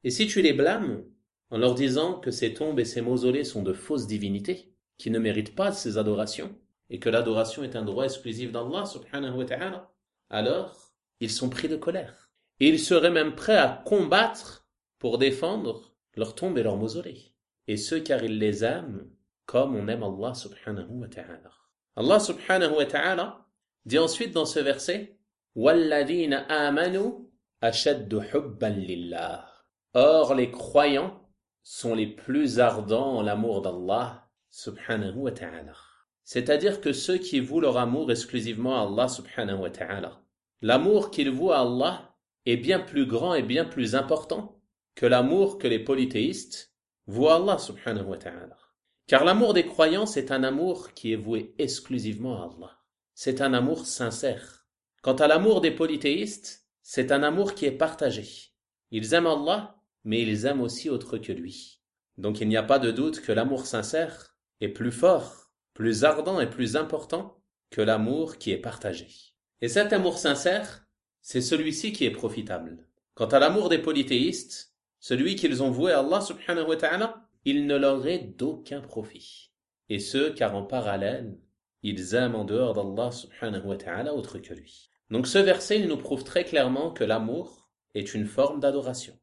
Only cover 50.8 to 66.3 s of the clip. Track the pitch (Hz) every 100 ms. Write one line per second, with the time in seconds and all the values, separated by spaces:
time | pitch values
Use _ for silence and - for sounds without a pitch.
50.8 | - - 113 110 107 113 - - 139 -
51.8 | - 127 107 107 127 107 85 82 90 _
52.8 | _ _ _ - - 131 135 127 127 160
53.8 | - - 120 110 135 107 - - _ _
54.8 | _ _ - 131 151 156 208 185 160 156
55.8 | 160 147 127 160 208 - - - _ _
56.8 | - - 127 139 147 170 196 - 143 131
57.8 | 156 - 139 107 104 - - _ _ _
58.8 | _ 113 110 165 165 147 151 208 208 _
59.8 | _ _ 110 113 110 107 127 139 120 -
60.8 | 160 127 - 113 - 85 87 - - _
61.8 | _ _ _ - 101 107 107 110 110 139
62.8 | 123 110 156 - - 107 127 131 - 113
63.8 | 107 156 165 - - _ _ _ 101 -
64.8 | 120 123 175 165 - - _ _ _ -
65.8 | 110 107 147 151 160